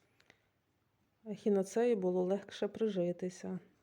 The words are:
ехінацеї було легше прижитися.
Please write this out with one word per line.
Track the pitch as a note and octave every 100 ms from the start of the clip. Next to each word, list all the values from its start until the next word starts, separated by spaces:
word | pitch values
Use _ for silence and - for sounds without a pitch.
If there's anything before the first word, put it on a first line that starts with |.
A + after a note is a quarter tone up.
| _ _ - _ _ _ _ _ _ _ _ _ A3
ехінацеї | G3+ A3 G3 F#3+ A3+ A#3+ G#3+
було | F3+ F3+
легше | F3+ G3 - - G3+
прижитися. | - A3 F#3 F3 F3 F#3 - F#3 F#3 - _